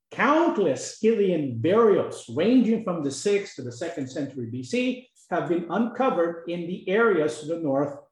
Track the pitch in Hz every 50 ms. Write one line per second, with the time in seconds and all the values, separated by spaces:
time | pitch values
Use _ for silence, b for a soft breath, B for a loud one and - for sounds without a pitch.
0 | _ _ - 175 208 262 302 320 349 320 - 220 190 151 127 - - - - -
1 | - 220 226 202 202 185 175 160 147 131 117 113 120 160 196 226 233 214 190 147
2 | 117 - - - - - 113 135 175 220 262 262 208 214 226 214 - 190 175 165
3 | 143 139 131 - - 202 202 196 196 - - - 123 120 117 - 175 165 - 151
4 | 135 127 - 160 139 139 - 135 117 110 117 127 127 - 233 247 254 254 254 -
5 | - _ _ _ _ _ 185 165 147 151 175 - - - 165 208 240 226 - -
6 | 269 - - 175 170 170 170 - - 175 175 175 170 170 185 - - 185 185 220
7 | 233 226 190 156 151 151 - - 151 147 170 170 165 143 135 139 147 139 - -
8 | - _